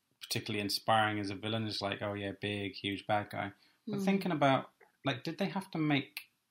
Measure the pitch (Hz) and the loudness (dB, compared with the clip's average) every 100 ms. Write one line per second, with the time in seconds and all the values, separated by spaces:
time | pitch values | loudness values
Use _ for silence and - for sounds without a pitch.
0 | _ _ - 120 113 107 101 - - 110 | _ _ -6 -4 -2 -2 -2 -2 4 6
1 | 107 104 98 98 107 110 107 101 101 101 | 6 2 -4 -4 -2 -2 -2 -2 -2 -2
2 | 107 101 101 95 104 101 98 - 101 98 | -2 -4 -4 -4 -4 -2 -4 -4 -4 -4
3 | - 104 104 101 101 - _ _ - 202 | 0 0 0 -4 -6 -8 _ _ -6 -2
4 | 196 196 190 156 143 131 - _ - _ | 2 2 2 4 4 4 0 _ -20 _
5 | 139 127 - 160 190 175 185 165 151 143 | -4 -2 -4 -4 -2 -2 -6 -2 2 2
6 | - - - _ _ | 0 -8 -14 _ _